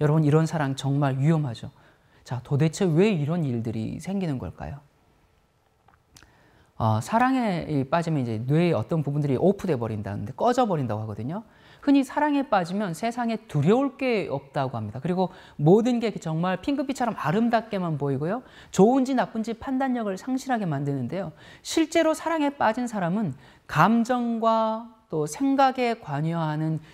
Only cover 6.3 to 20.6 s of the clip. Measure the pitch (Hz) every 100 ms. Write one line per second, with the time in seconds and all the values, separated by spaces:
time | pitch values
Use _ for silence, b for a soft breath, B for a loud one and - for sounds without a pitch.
6.3 | b b b b - 113 110 - 226 254
7.3 | 262 226 170 - 143 135 170 165 151 120
8.3 | 110 127 156 175 143 110 165 143 147 143
9.3 | 123 175 196 185 131 113 104 98 107 107
10.3 | - 220 247 233 160 120 107 110 104 120
11.3 | 202 - b b b - 277 262 294 302
12.3 | 285 269 196 170 196 202 160 226 247 233
13.3 | 220 - 151 147 240 277 - 262 214 156
14.3 | 139 - 147 131 117 107 131 165 180 180
15.3 | B B - 151 214 233 240 220 190 165
16.3 | 160 180 180 294 277 285 - 233 165 147
17.3 | 196 233 226 226 196 175 147 143 135 156
18.3 | 240 B B B - 208 269 254 254 180
19.3 | 226 220 226 - 262 269 247 208 190 -
20.3 | 262 262 233